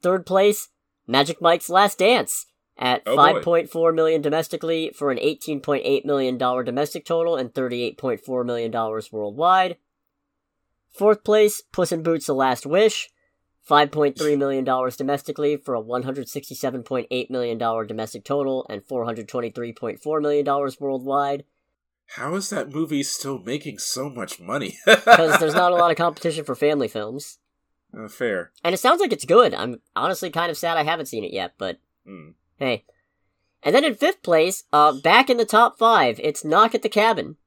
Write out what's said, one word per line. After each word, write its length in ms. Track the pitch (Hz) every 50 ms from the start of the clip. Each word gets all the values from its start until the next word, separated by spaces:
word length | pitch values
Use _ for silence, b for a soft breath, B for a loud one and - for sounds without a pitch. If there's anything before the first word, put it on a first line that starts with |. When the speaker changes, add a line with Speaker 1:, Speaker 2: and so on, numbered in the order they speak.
Speaker 1:
Third 240 | - 180 185 190 175
place, 440 | - 185 190 196 208 208 - - _ _ _ _ _ _ _ _ -
Magic 340 | 117 135 143 147 165 -
Mike's 280 | 170 165 170 175 - -
Last 280 | 170 185 202 196 - -
Dance 480 | 185 214 247 247 - - - - - _ _ _ _ _ _ -
at 260 | - 127 123 - _
Speaker 2:
Oh, 100 | 104 123
boy. 180 | 139 143 147 151
Speaker 1:
five 100 | 170 160
point 260 | 170 170 170 156 147
four 220 | - 170 165 165
million 300 | 165 160 160 160 160 160 147
domestically 680 | 151 147 160 160 - - 160 - 160 165 160 160 160 -
for 160 | - 147 143
an 80 | 131 117
eighteen 400 | - 143 151 160 - - 151 139
point 240 | - - 147 131 -
eight 180 | 120 139 135 -
million 320 | 135 143 139 135 127 127 120
dollar 260 | 127 123 127 127 123
domestic 420 | 123 120 127 147 147 - 165 -
total 300 | - 170 165 165 170 165
and 180 | 135 127 120 _
thirty-eight 440 | - 131 123 123 120 120 117 - -
point 240 | - 131 120 107
four 220 | _ - 131 127 123
million 280 | 120 120 120 117 113
dollars 400 | 113 117 113 110 110 110 107 -
worldwide. 640 | - 107 104 104 104 127 160 175 185 190 185 185 170 _ _ _ _ _ _ _ _ _ _ _ _ _ _ _ _ _ _ _ _ _ _ _
Fourth 340 | _ - 196 208 214 208 _
place, 380 | - 214 214 214 208 208 - - _
Puss 200 | - - 180 165
in 100 | 180 165
Boots: 240 | 160 170 165 160 -
The 80 | - 147
Last 320 | 131 135 131 127 123 -
Wish, 460 | 139 151 185 220 220 - - - - _ _ _ _ _ _ _ _ _ _
five 300 | _ - 147 147 147 143
point 260 | 143 151 147 143 139 -
three 180 | 151 151 147
million 280 | 139 139 139 135 135 131
dollars 340 | 131 131 131 127 127 123 -
domestically 600 | 139 135 143 139 - - 151 - 151 147 151 143
for 180 | _ - 127
a 60 | 117
one 220 | 110 113 120 123 123
hundred 240 | 131 131 139 127 -
sixty-seven 540 | - 143 135 - - - - 131 123 127
point 240 | 113 - 135 127 113 -
eight 180 | 131 127 123 -
million 300 | 127 127 123 120 113 113
dollar 260 | 120 117 113 113 110
domestic 400 | 101 113 110 110 110 - 104 -
total 400 | - 139 143 143 135 131 131 - -
and 160 | 107 101 _
four 220 | _ 135 127 113
hundred 220 | 120 117 110 110 101
twenty-three 460 | - 127 120 117 - 123 120 117 113
point 280 | - - 113 - -
four 180 | - 151 156 156
million 240 | 147 147 147 147 143
dollars 360 | 143 143 143 143 135 131 _
worldwide. 640 | 143 139 135 131 127 135 135 143 143 139 143 143 147 _ _ _ _ _ _ _ _ _ _ _ _ _ -
Speaker 2:
How 200 | - 120 143 170
is 140 | 196 190 -
that 240 | 202 190 - 143 135
movie 300 | 151 160 156 151 143 139
still 360 | 139 - - - 135 139 123
making 380 | 90 104 127 147 - 151 120 98
so 300 | - - - 127 135 147
much 280 | 131 120 101 - - -
money? 380 | 87 87 113 143 123 92 - -
<laughs> 40 | -
Speaker 1:
'Cause 540 | - - - - - 233 165 165 156 156 -
there's 140 | 165 156 147
not 160 | 180 180 175
a 40 | 180
lot 160 | 175 175 170
of 60 | 160 147
competition 460 | 170 175 151 - - 170 151 160 151
for 120 | - 131
family 340 | - 147 147 151 143 127 107
films. 480 | - 110 104 107 120 139 143 - - _ _ _ _ _ _ _ _ _ _ _ - 104
Speaker 2:
Uh, 120 | 110 104
fair. 420 | - - 127 120 101 90 85 - _ _ _
Speaker 1:
And 80 | 170 180
it 60 | 185
sounds 200 | - 247 320 349
like 140 | 403 294 233
it's 100 | - -
good. 300 | - 165 220 247 170 -
I'm 260 | - 95 120 123 113 _ _ _
honestly 340 | 95 123 170 190 - - 180
kind 220 | 151 165 170 170
of 60 | 156 -
sad 180 | - 170 165 165
I 60 | 151
haven't 220 | 151 165 165 151
seen 180 | - - 113 104
it 80 | 87
yet, 220 | - 95 92 87 _ _
but 220 | 98 95 82 _ _ _ _ _ _
Speaker 2:
Mm. 280 | - 98 87 78 78 85 _ _ _ _ _
Speaker 1:
hey. 260 | 139 131 120 - _ _ _ _ _ _ _ _ _ _ _ _ _ _ _ _ -
And 100 | 147 170
then 120 | 262 285
in 100 | 311 226
fifth 280 | - 285 330 370 _ _
place, 420 | - 170 160 160 180 190 - - _ -
uh, 180 | 151 147 151
back 380 | 143 135 - 165 185 233 262 262
in 80 | 254 240
the 80 | 226
top 320 | 214 - 214 240 233 - _
five, 420 | 226 226 233 196 143 123 113 -
it's 220 | - 151 147 - -
Knock 320 | 151 156 185 214 233 -
at 60 | 240
the 80 | - 208
Cabin. 480 | - 208 214 226 220 170 - 151 156 _ _